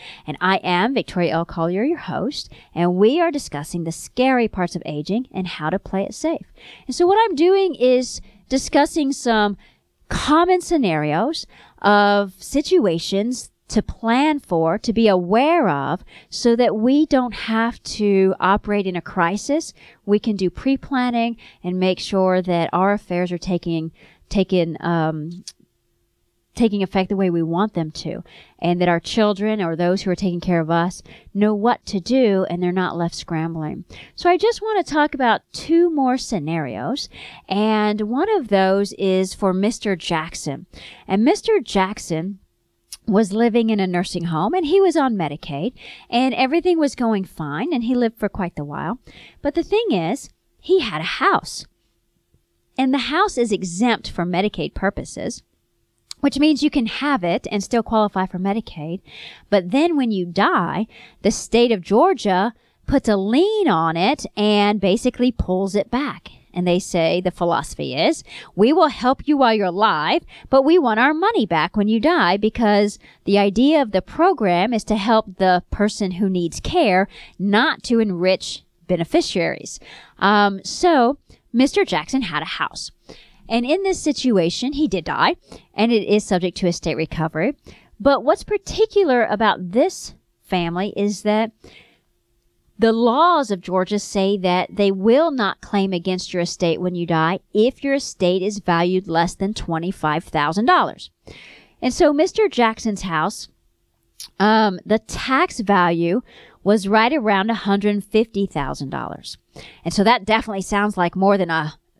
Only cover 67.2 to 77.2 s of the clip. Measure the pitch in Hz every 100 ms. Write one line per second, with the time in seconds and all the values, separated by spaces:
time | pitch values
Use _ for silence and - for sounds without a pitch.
67.2 | 180 - 180 135 156 - 139 131 208 320
68.2 | - - - - 226 320 302 - 247 269
69.2 | - 285 247 220 190 180 214 160 156 226
70.2 | - - - 269 269 359 247 214 269 311
71.2 | 403 440 214 160 165 214 208 226 285 349
72.2 | 180 202 214 - 214 208 208 - - _
73.2 | - 202 202 196 277 311 233 - - -
74.2 | 359 285 202 175 220 220 - 214 208 220
75.2 | 208 - 185 180 - - 208 - 190 180
76.2 | 202 180 170 - - 359 240 185 196 -